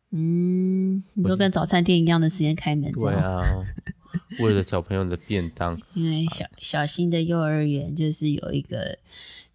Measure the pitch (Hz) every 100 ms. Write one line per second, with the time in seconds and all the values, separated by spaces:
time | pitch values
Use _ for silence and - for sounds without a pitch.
0 | _ 160 160 175 180 185 185 185 190 190
1 | - 208 185 185 196 170 156 180 175 175
2 | 165 165 160 - 151 156 151 147 143 123
3 | 107 98 92 92 92 95 95 - - -
4 | - 175 - 202 113 98 - 92 85 95
5 | 92 85 - 101 85 - 87 85 - 175
6 | 165 156 165 - - - - 151 147 -
7 | 175 165 165 170 156 156 151 143 147 151
8 | 156 156 151 143 - 139 - - - -
9 | _ - - - -